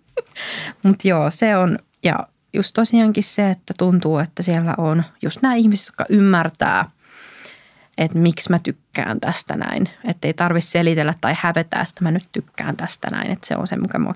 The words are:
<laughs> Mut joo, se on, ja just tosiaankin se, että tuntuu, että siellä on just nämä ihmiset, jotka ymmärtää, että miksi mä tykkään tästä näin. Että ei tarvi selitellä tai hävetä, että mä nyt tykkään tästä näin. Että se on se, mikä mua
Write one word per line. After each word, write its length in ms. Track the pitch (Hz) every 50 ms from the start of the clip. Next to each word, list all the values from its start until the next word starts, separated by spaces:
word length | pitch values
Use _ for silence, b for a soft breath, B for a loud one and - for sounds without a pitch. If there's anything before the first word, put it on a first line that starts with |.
| _ _
<laughs> 760 | - 494 - _ - - - - - - - - - _ -
Mut 220 | 196 196 - -
joo, 260 | 196 180 160 147 151
se 260 | - - 233 220 208
on, 220 | 185 185 170 - - - _ _ _ -
ja 160 | 170 - - - - _ _ _ _ -
just 180 | 208 196 - -
tosiaankin 500 | 220 226 - 233 233 226 214 208 208 202
se, 260 | - - - 202 196
että 240 | 185 - - - -
tuntuu, 400 | - 180 185 180 175 - 156 160
että 260 | 143 160 165 - - 170
siellä 300 | 180 170 165 170 165 -
on 260 | - 165 156 156 170 156 - _ -
just 200 | - 160 - -
nämä 140 | 262 262 247
ihmiset, 320 | 233 226 214 202 196 -
jotka 180 | - - - - -
ymmärtää, 800 | 208 208 196 196 185 170 165 160 - - - - - 92 - - - B B B B B B B B B B B B B B B B B B B B
että 200 | - 160 160 175
miksi 320 | 165 170 175 156 - - -
mä 100 | 175 165
tykkään 600 | - - - _ _ _ - 143 - 101 110 -
tästä 360 | - - 175 - - - -
näin. 340 | - - - - - 185 - - - -
Että 240 | - 175 - -
ei 60 | 151 156
tarvi 280 | - 175 175 170 170
selitellä 520 | - - - 170 170 165 160 156 147 151 165 -
tai 120 | - 123 160
hävetä, 440 | - - 170 170 170 165 165 - -
että 220 | 170 - - - 180
mä 80 | 160
nyt 120 | 160 180 - _
tykkään 460 | - - - _ _ - - - -
tästä 320 | - 165 - - - - -
näin. 200 | - - - -
Että 160 | - - -
se 80 | - -
on 100 | - -
se, 80 | - -
mikä 240 | - - - - -
mua 140 | - - -